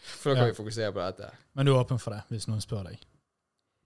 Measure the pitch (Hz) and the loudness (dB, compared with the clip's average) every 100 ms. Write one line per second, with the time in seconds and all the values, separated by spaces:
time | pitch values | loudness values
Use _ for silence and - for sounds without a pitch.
0 | - - 147 135 120 104 107 113 107 95 | -16 -6 2 4 4 2 -6 -4 -2 -2
1 | 90 95 - - _ 139 139 131 120 127 | -4 -4 -14 -18 _ 0 4 6 4 -2
2 | - 107 - 113 - 107 - 107 90 - | -4 -8 -8 -8 -4 -4 -4 -6 -8 -14
3 | - _ _ _ _ _ _ _ | -18 _ _ _ _ _ _ _